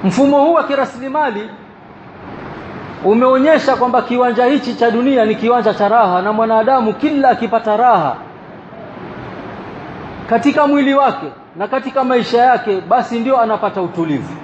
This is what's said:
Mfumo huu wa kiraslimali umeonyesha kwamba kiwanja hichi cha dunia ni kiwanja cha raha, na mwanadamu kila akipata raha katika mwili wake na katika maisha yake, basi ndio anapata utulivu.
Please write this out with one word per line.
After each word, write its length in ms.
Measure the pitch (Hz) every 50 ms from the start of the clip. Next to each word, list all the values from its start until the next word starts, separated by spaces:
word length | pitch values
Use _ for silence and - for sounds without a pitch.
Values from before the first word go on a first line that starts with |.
| -
Mfumo 360 | 190 175 247 277 277 285 285
huu 120 | 277 320
wa 120 | 339 320 -
kiraslimali 840 | - 277 269 262 - - 226 254 269 262 302 302 269 214 202 214 220 - - - - - - - - - - - - - - - - - - - - - - - - - - - - - - -
umeonyesha 720 | 185 214 233 254 254 262 262 262 311 320 294 - 277 262
kwamba 260 | 214 240 247 233 254
kiwanja 420 | 233 - 240 247 247 247 233 214 247
hichi 300 | 247 285 277 - 247 220
cha 160 | 190 233 233
dunia 340 | 214 233 247 277 269 247 220
ni 100 | 220 214
kiwanja 400 | - 208 226 240 247 214 220 196
cha 140 | - 208 202
raha, 340 | 220 240 220 185 180 180
na 100 | 190 208
mwanadamu 600 | 214 214 226 220 226 220 220 226 269 262 233 220
kila 360 | 208 - - 302 302 277 269 269
akipata 480 | 226 - 233 214 233 220 - 220 208
raha 380 | 214 240 247 226 185 156 139 117 - - - - - - - - - - - - - 659 - - - - - - - - - - - - - - - - - - - - - - - - - - - - -
katika 360 | 226 226 - 285 262 302 294
mwili 280 | 277 285 285 277 269 277
wake 320 | 277 277 247 170 - 156 147 - - - - -
na 120 | 165 196 202
katika 360 | - 262 269 269 - 269 262
maisha 380 | 247 254 240 226 - 240 233
yake, 380 | 240 254 247 - - 214 196 190 170 170
basi 300 | 220 254 233 - 233 233
ndio 220 | 226 262 269 247
anapata 420 | 233 220 214 208 214 202 196 196
utulivu. 520 | 180 165 - 170 165 160 147 131 - - - -